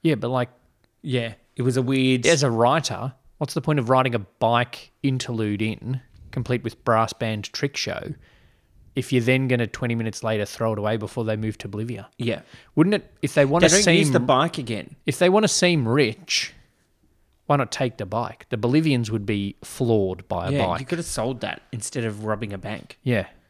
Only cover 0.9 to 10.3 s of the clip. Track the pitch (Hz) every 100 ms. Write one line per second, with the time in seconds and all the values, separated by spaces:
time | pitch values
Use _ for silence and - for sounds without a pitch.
0.9 | _ 156 123 117 110 _ - 127 127 127
1.9 | 135 131 127 117 160 139 113 120 151 -
2.9 | 107 127 - _ _ 147 - 139 147 117
3.9 | 131 127 117 98 _ 117 120 120 - -
4.9 | _ 135 131 - 117 107 104 110 107 113
5.9 | 127 - - - - 120 123 113 - -
6.9 | 113 110 - 113 107 104 - 143 - -
7.9 | - - - - _ _ _ _ _ -
8.9 | - - 127 117 131 131 123 113 - 123
9.9 | 117 113 - 117